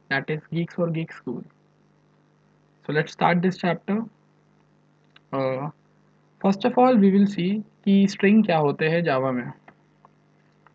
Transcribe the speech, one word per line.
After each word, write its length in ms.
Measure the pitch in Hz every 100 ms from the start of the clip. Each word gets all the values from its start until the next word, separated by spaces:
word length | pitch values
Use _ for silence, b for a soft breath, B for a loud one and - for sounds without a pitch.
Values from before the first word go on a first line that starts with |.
| -
that 220 | 135 139
is 100 | 156 -
Geeks 220 | 165 170
for 120 | - 170
Geeks 280 | 160 160 -
School. 260 | - 123 - _ _ _ _ _ _ _ _ _ _ _ _ _ -
So 60 |
let's 180 | 147 156
start 320 | - 160 175
this 160 | 185 180
chapter. 460 | 175 170 - 208 240 _ _ _ _ _ _ _ _ _ _ _ -
Uh, 380 | 135 131 131 147 - _ _ _ _ _ _
first 240 | 196 196
of 140 | 247 247
all, 180 | 254 247
we 140 | 196
will 160 | 196 202
see 380 | 196 175 214 - _
कि 220 | 202 196 196
string 380 | - 196 220 208
क्या 120 | 160
होते 300 | 147 143 156
हैं 140 | 170
Java 300 | 160 131 131
में। 200 | 127 127 - _ - _ _ _ _ _ _ _ _ _